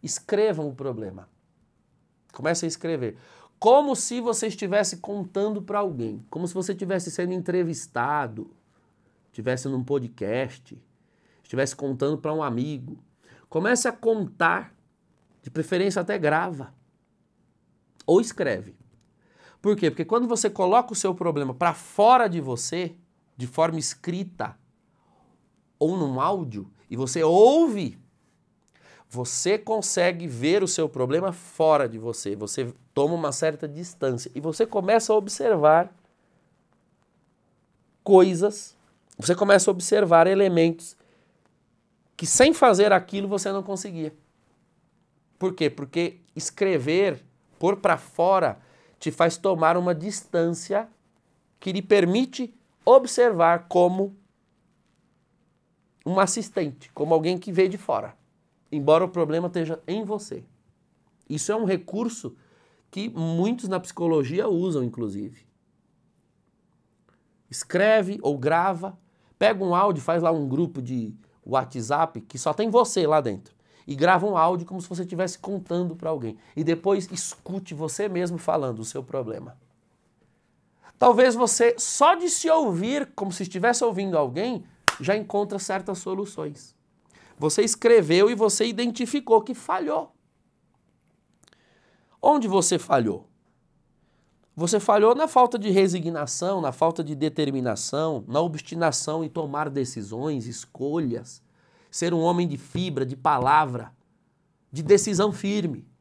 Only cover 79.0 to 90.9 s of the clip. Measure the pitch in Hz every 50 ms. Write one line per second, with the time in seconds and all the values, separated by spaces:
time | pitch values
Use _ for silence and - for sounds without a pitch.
79 | 131 127 - 139 123 107 110 - - 120 123 _ _ _ _ _ _ _ _ _
80 | _ _ _ _ _ _ _ _ _ _ _ _ _ _ _ _ _ - _ _
81 | - 247 240 208 254 254 233 226 247 220 - - 240 233 233 233 - - - -
82 | 285 311 370 349 349 349 339 - - 320 320 320 311 226 180 165 190 226 269 294
83 | 285 - - - 196 196 180 - 196 180 - 190 180 240 240 233 247 233 214 180
84 | 202 190 175 156 147 131 123 151 202 247 254 - - - _ _ _ - - -
85 | 131 147 196 214 214 214 - 202 208 202 202 202 196 - 190 190 185 190 196 180
86 | - - 190 190 202 202 - - 156 151 147 - - - _ _ _ _ _ _
87 | _ _ _ - - - - _ 147 156 - - 208 226 - - - 233 233 226
88 | 175 147 165 180 202 220 247 208 220 214 - - 226 233 226 196 240 240 233 -
89 | 247 233 - 285 - - 226 220 214 - 254 - - - - 185 339 294 302 320
90 | 311 - _ _ _ _ _ _ _ _ _ _ _ _ _ _ _ _